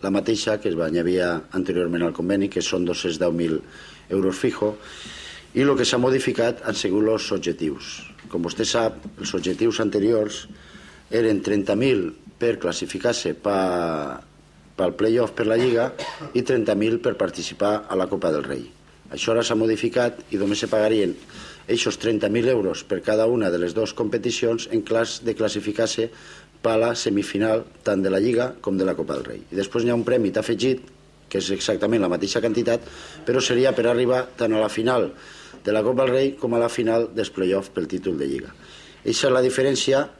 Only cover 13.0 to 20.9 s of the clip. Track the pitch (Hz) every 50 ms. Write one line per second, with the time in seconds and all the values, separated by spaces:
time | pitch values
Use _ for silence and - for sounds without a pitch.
13 | - 120 117 - - 87 76 - - 101 101 95 95 92 90 87 85 82 80 78
14 | 73 69 65 62 - - - - - - - - - - - - 95 87 85 -
15 | 104 110 113 123 120 110 - - 117 107 110 117 123 127 117 117 120 131 - -
16 | - - - - - - - 123 120 - 135 123 110 110 107 98 107 113 113 113
17 | - 123 104 - 101 90 87 - 82 - - - 101 104 104 104 101 - - 95
18 | 92 90 - 98 - 85 78 73 69 65 69 64 58 58 - - - - - -
19 | - - - 71 - - 113 117 117 - 117 110 113 113 113 101 - 117 - 123
20 | 123 117 110 - - - - 98 98 98 104 104 - 107 - 110 107 107